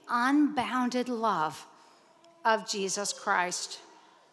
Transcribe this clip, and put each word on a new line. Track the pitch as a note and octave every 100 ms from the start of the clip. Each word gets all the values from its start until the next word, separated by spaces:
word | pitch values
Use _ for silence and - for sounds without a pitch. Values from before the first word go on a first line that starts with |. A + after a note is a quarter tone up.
| -
unbounded | A#3 C4 C#4+ D4 C#4+ G#3 B3+ B3 B3 B3
love | A#3 A3+ F3 D#3 C#3+ - - - - _ _ - -
of | A3+ A3 F3+
Jesus | G#3 F#3+ G3+ G3+
Christ. | - - F#3+ F3 F3 - - - - - - _